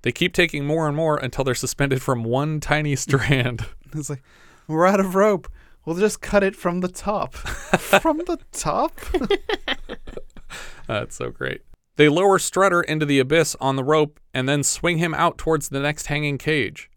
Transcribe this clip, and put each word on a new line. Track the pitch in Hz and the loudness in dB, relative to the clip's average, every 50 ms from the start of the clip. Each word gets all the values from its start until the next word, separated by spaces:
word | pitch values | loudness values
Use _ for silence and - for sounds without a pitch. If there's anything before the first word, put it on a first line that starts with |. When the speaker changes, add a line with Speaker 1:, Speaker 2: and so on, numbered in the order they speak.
Speaker 1:
They | - 127 | -2 -4
keep | 120 - 170 180 | 0 0 -2 0
taking | - - 175 156 - 143 139 | 4 2 2 2 0 -4 -2
more | 143 151 165 160 151 | -2 0 0 0 0
and | 143 | 0
more | 151 165 156 151 143 | 0 2 2 0 0
until | 135 123 - - 131 | -2 -4 -4 -2 0
they're | 131 123 | 0 0
suspended | - - 127 - - 139 139 135 131 | -2 -4 -6 -2 -2 0 0 0 -2
from | - - 127 120 113 | 0 -2 -2 0 0
one | 113 123 131 147 156 156 151 | 0 0 0 0 0 -2 -4
tiny | - - 151 151 151 147 139 | 0 0 0 0 2 -2 -2
<laughs> | |
strand. | 131 - - 139 135 107 120 143 131 120 127 120 110 - - - - - - - | -2 0 0 2 2 4 2 2 2 2 0 -2 -6 -8 -10 -12 -16 -18 -10 -10
Speaker 2:
It's | 156 143 - | -10 -8 -8
like, | 147 131 _ _ - - - - - _ _ | -10 -12 _ _ -20 -20 -20 -20 -20 _ _
"We're | - 156 160 175 | -4 2 4 6
out | 185 202 196 | 6 6 4
of | 196 190 180 | 2 2 4
rope. | 190 202 214 202 170 - - - - - - - _ _ | 4 4 4 4 0 -4 -10 -16 -16 -20 -20 -20 _ _
We'll | 156 165 | -6 0
just | 180 208 208 - - | 2 2 0 0 -2
cut | - - - 202 | -6 2 2 2
it | 196 196 196 | 2 2 -2
from | - - 180 170 185 | -2 -4 -2 -2 0
the | 180 180 | -2 -4
top." | 180 - - 202 214 190 - - - | -6 -6 -6 -4 -2 -2 -4 -6 -8
<laughs> | - - - - - - - - - - - | -12 -10 -10 -10 -10 -2 -2 -2 -2 2 4
From | - 196 - 320 294 311 349 | 4 4 4 2 0 0 -2
the | 359 339 - - - | -4 -6 -6 -6 -14
top? | - - - 160 - - 277 330 - - - | -12 -6 -4 -2 0 0 -2 -2 -4 -10 -6
<laughs> | - - 320 269 - 403 - - - 440 - - - 277 - - - - - - - - - - - - - - - - - - - - - - | -2 -2 -2 0 0 -2 -2 -2 -6 -6 -6 -4 -6 -6 -6 -6 -12 -12 -12 -12 -12 -12 -12 -14 -14 -16 -16 -16 -14 -14 -14 -14 -14 -14 -14 -8
Speaker 1:
That's | - 113 104 - - - | -6 -4 -4 -6 -8 -8
so | - 64 60 | -10 -10 -10
great. | - - 67 65 - - _ - - _ _ _ _ | -6 -6 -6 -6 -6 -8 _ -20 -20 _ _ _ _
They | - 147 151 | 6 6 6
lower | 143 175 190 202 190 175 | 6 4 4 4 4 4
Strutter | - - - 185 196 196 180 175 | 2 -2 2 4 4 4 4 2
into | 165 - 156 156 151 | 0 0 -2 -2 0
the | 143 143 139 | 2 4 2
abyss | 127 131 156 165 156 - - - | 4 4 4 4 4 2 -2 -2
on | 131 135 135 | -2 0 0
the | 135 127 | 0 2
rope | 139 156 156 151 151 _ _ - _ | 2 4 4 2 0 _ _ -20 _
and | - 131 127 135 | -6 -2 0 0
then | 147 147 | 0 2
swing | 139 - - - 165 170 175 160 | 0 -2 -2 0 -2 0 0 0
him | 175 165 156 | 0 0 0
out | 139 165 170 - - | 2 0 0 0 -2
towards | - - 160 151 - - | -2 0 0 0 -2 -4
the | 139 135 | -4 -2
next | 139 147 147 - - | -2 -2 -4 -4 -6
hanging | - 147 147 151 147 139 131 | -4 -4 -2 -2 -2 -4 -2
cage. | - 151 156 147 110 98 - - - _ - | -2 0 0 0 0 -2 -6 -12 -20 _ -20